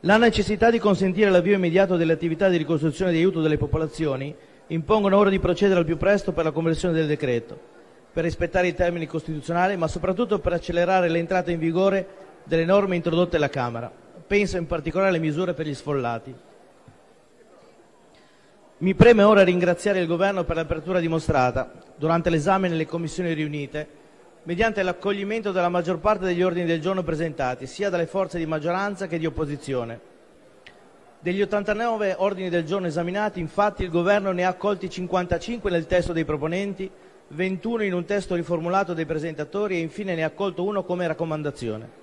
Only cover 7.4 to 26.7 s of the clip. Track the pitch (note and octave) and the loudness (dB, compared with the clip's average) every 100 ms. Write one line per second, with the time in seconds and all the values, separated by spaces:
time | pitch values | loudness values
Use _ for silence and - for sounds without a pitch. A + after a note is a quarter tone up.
7.4 | - - - - - - _ - E3 - | -4 -18 -20 -20 -20 -20 _ -4 -4 -2
8.4 | E3+ F#3+ F3+ F3 F3 E3+ D#3 D#3+ D3+ D#3 | -2 0 0 2 0 0 -4 -6 -6 -8
9.4 | C#3 E3+ F#3 G3 D#3+ F3+ F3+ F#3 A#3+ G#3 | -4 0 0 0 -2 -2 -4 -2 0 0
10.4 | F#3 E3+ - E3+ F3 F#3+ F3 E3 E3+ F#3 | 0 -2 -2 0 2 4 4 0 0 -2
11.4 | F3+ E3+ E3 E3 G3 G3 F#3 - - - | -2 -2 0 2 2 2 -4 -12 -20 -20
12.4 | - E3 E3 G3 G3 F3+ E3+ E3 F3 E3+ | -4 -2 4 4 4 0 0 2 2 2
13.4 | C#3 C#3+ A#2+ A#2 A#2+ - - - - G3+ | 0 0 -4 -4 -10 -14 -20 -20 -2 0
14.4 | G3+ F#3 E3 E3+ D3+ F3 F#3+ F3 D#3+ D3 | 0 -2 -4 -4 -2 0 2 2 0 -2
15.4 | F3+ D3+ D#3 C3+ - C#3+ A#2+ A#2 B2 B2+ | -2 -4 -6 -8 -4 -2 -2 -4 -8 -18
16.4 | - - - _ - - _ _ _ _ | -20 -20 -20 _ -20 -20 _ _ _ _
17.4 | - - - _ - _ _ _ _ _ | -20 -20 -20 _ -20 _ _ _ _ _
18.4 | _ _ _ _ F3 F#3+ A#3 A3+ G3+ G#3 | _ _ _ _ 0 8 8 10 8 8
19.4 | F#3 F3+ F3 F3 G#3+ G3 E3+ E3+ G3 F#3+ | 6 6 2 0 0 0 0 0 0 0
20.4 | D#3 E3 D#3 E3 D#3+ F3+ E3 D#3+ D#3 D3 | -4 -4 -4 -6 -2 -2 0 -2 0 2
21.4 | B2+ B2 B2 - - - D#3 E3+ E3+ E3 | 2 0 -6 -10 -20 -6 0 0 2 0
22.4 | D3 F#3+ F#3+ E3 D#3+ E3+ E3 - F3 D#3+ | 2 2 2 -2 -4 -6 -8 -6 -4 -2
23.4 | D3+ D3 C#3+ D3+ D3+ - - _ - - | -4 -6 -8 -8 -10 -16 -20 _ -20 -20
24.4 | E3 F3 A3+ G#3+ F#3 F3+ G3 G3+ G3+ A3+ | -8 0 0 0 -2 -2 -4 -4 -4 -4
25.4 | G#3 F#3 F3 F3 E3+ E3+ G#3 G#3+ F#3 F3 | -4 0 0 0 -2 -2 0 0 0 0
26.4 | F#3 F3 F3 | 0 0 -2